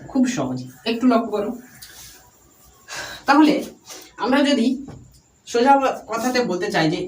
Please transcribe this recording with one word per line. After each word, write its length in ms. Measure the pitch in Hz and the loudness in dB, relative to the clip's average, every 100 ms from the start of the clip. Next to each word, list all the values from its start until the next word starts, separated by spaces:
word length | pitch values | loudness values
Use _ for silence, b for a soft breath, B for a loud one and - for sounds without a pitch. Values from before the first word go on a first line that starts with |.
| - | -4
খুব 120 | 262 247 - | 0 0 0
সহজে। 300 | 131 127 127 - 226 | -4 -6 -10 -8 -6
একটু 140 | 233 254 | 0 2
লক্ষ্য 180 | 233 220 208 | 2 0 -4
করো। 140 | - - - - B B B B - _ _ _ _ _ - B B B - | -4 -8 -14 -20 B B B B -20 _ _ _ _ _ -16 B B B 2
তাহলে 260 | 294 302 - - - B B B - | 6 6 4 -4 -14 B B B -8
আমরা 160 | 247 277 285 | 0 2 2
যদি 160 | 226 247 - - - - - _ _ - | 2 0 -2 -6 -18 -20 -20 _ _ -6
সোজা 220 | 233 269 277 262 - - | 0 4 4 2 -2 -6
কথাতে 280 | 226 247 254 196 | -4 -2 0 -2
বলতে 180 | 180 202 | -2 -2
চাই 120 | 175 156 | 0 0
যে 60 | 175 | 0